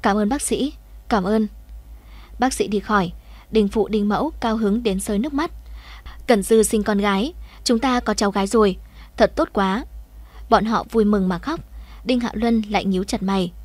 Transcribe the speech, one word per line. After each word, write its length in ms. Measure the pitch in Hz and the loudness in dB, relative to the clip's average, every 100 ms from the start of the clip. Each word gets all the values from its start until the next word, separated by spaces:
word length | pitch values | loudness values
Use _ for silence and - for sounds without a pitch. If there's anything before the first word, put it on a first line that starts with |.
Cảm 160 | 226 202 | 2 2
ơn 120 | 208 | 2
bác 120 | 285 | 0
sĩ, 320 | - 226 269 - - - - | -2 -2 -2 -6 -20 -20 -2
cảm 140 | 220 | 0
ơn. 240 | 185 220 214 - - - - - - - - - | 2 0 0 -6 -18 -18 -18 -20 -20 -20 -20 -2
Bác 140 | 262 | -2
sĩ 140 | 254 - | 0 0
đi 120 | 202 | -2
khỏi, 320 | - 208 175 - - - - | 0 0 0 -6 -18 -20 -2
Đinh 160 | 220 202 | 2 2
Phụ 200 | 226 196 | 2 0
Đinh 220 | 214 208 | 0 2
Mẫu 220 | 208 277 - | 0 0 -2
cao 180 | 233 220 | -2 0
hứng 260 | 214 214 | 0 0
đến 160 | 233 190 | 0 -2
rơi 200 | - 202 | -2 -2
nước 140 | 285 | -2
mắt. 180 | 277 339 - - - - - - - - | -2 -4 -6 -18 -18 -18 -18 -18 -16 2
Cẩn 160 | 220 | 2
Dư 200 | 190 220 | 6 4
sinh 200 | 208 220 | 4 2
con 140 | 202 202 | 2 2
gái, 360 | 202 196 254 359 - - | 2 0 -2 -6 -18 -10
chúng 160 | - 226 | 0 2
ta 200 | 262 247 | 2 0
có 140 | 240 | 0
cháu 180 | 208 202 | 0 0
gái 160 | 196 190 | 0 2
rồi, 300 | 233 208 180 - - - - | 4 4 2 -10 -20 -20 2
thật 140 | 220 - | 2 2
tốt 140 | 320 | -2
quá. 320 | - 190 196 - - - - - - - | 0 0 -2 -6 -16 -18 -20 -20 -20 2
Bọn 160 | 214 214 | 2 4
họ 200 | 220 - | -2 0
vui 140 | 226 208 | 0 2
mừng 240 | 208 185 | 2 0
mà 100 | 175 | -2
khóc, 200 | - 330 - - - - - | -4 -6 -8 -18 -18 -14 -2
Đinh 140 | 254 | 0
Hạo 120 | 240 208 | 0 -2
Luân 260 | 233 226 208 | 0 0 0
lại 160 | 208 - | -2 0
nhíu 180 | 185 | -2
chặt 200 | 196 - | -2 -2
mày. 280 | 190 196 175 - | 0 0 0 -6